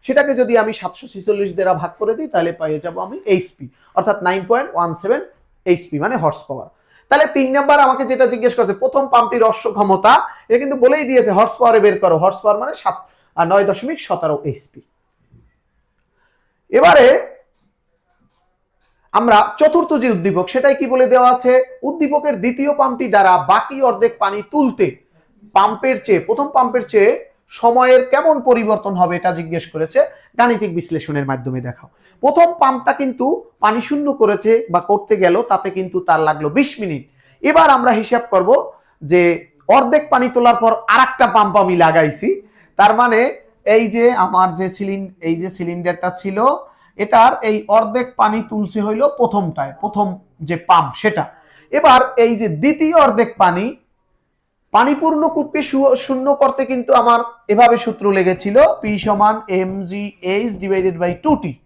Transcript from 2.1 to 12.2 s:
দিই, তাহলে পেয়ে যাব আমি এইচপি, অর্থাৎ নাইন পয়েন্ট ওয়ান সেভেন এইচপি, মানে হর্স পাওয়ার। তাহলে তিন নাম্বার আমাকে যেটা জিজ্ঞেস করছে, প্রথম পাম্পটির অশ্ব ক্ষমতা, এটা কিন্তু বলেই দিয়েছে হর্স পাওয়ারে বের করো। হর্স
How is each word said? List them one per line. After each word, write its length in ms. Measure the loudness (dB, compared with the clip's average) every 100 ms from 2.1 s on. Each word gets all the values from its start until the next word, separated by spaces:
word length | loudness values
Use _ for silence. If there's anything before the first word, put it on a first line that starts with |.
দিই, 140 | -6 -4
তাহলে 240 | -4 -4
পেয়ে 260 | -6 -6 -6
যাব 140 | -8 -10
আমি 180 | -12 -12
এইচপি, 420 | -2 -2 -2 _ -20 _ _
অর্থাৎ 280 | -4 -2 0
নাইন 200 | 0 -2 0
পয়েন্ট 220 | -2 -2
ওয়ান 200 | -4 -4
সেভেন 260 | -4 -4 -4 -4 _ _ _
এইচপি, 320 | -2 -2 -2 -6
মানে 180 | -4 -2
হর্স 240 | -2 -4 -12
পাওয়ার। 200 | -14 -14 _ _ _ _
তাহলে 180 | 0 2 0
তিন 120 | 0 0
নাম্বার 220 | 2 4
আমাকে 240 | 4 2 -2
যেটা 160 | 0 0
জিজ্ঞেস 280 | 0 -2
করছে, 200 | 0 -2
প্রথম 340 | -2 -2 -2 2
পাম্পটির 320 | 2 2 0 0
অশ্ব 200 | 0 -6 -4
ক্ষমতা, 360 | 0 2 4 2 0 -14 _
এটা 100 | -2
কিন্তু 180 | 0 0
বলেই 280 | 2 2
দিয়েছে 260 | 0 0 2
হর্স 240 | 2 0 2
পাওয়ারে 200 | 2 4
বের 160 | 2 2
করো। 140 | 0
হর্স 200 | 2